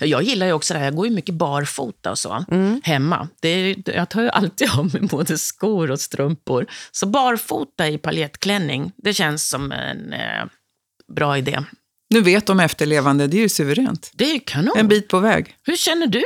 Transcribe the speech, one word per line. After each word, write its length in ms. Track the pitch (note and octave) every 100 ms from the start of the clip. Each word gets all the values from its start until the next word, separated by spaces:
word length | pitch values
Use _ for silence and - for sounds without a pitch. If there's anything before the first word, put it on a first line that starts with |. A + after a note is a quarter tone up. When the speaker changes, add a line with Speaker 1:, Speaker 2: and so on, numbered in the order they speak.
Speaker 1:
Jag 220 | D3 C3+
gillar 240 | G#3 A#3+ F#3
ju 60 |
också 220 | D#3 -
det 40 | E3
här. 80 | C#3
Jag 80 | D3+
går 100 | A3
ju 60 |
mycket 200 | G#3+ -
barfota 760 | E3 D3+ C#3+ C#3+ - - - -
och 80 | -
så 260 | F#2 G#2+ F#3
Speaker 2:
Mm. 300 | F3 F#3+ A#3+
Speaker 1:
hemma. 440 | E3 C#3+ C#3+ E3+ E3+ -
Det 80 | E3
är, 280 | F3+ F#3+ G3 - -
jag 120 | F3
tar 140 | G#3+
ju 60 | A#3
alltid 400 | - E3 - C4 C3
av 140 | D#3+
mig 80 | C3+
både 360 | - C#3 E3+ D#3
skor 520 | - - G3 G#3 D#3
och 100 | C#3
strumpor. 680 | - - C#3+ D#3 - B2+ G3 - -
Så 140 | - G3
barfota 840 | C4 B3+ A3+ - D#4 D4 - D#3
i 100 | D3+
paljettklänning, 960 | E3 D#3 D3 - F#3+ G3+ D#3 C3+ D#3+ -
det 180 | G#3
känns 340 | G3+ D#3+ D3+ -
som 240 | C3+ C#3
en, 400 | C3 - - -
eh, 320 | - A1+ G#1+ A#1+ _ _ _ _ _ -
bra 240 | D3+ D3 C#3
idé. 200 | C3+ C#3+ C#3+ - _ _ -
Speaker 3:
Nu 100 | A3
vet 260 | F3+ G3 G#3+
de 140 | F#3+
efterlevande, 680 | D#3+ - D3+ D3+ C#3 C#3 C#3+
det 100 | F#3
är 40 |
ju 60 | A3
suveränt. 640 | - C#3+ D3+ C4 D#3+ -
Speaker 1:
Det 100 | - C4+
är 40 |
ju 60 | D4+
kanon. 340 | - C3+ G3+ G#3+
Speaker 3:
En 100 | G#3+
bit 200 | G#3+ G3+
på 100 | F#3
väg. 380 | G#3+ E3+ - -
Speaker 1:
Hur 140 | - E4+
känner 300 | - E4 D#4+
du, 160 | G3+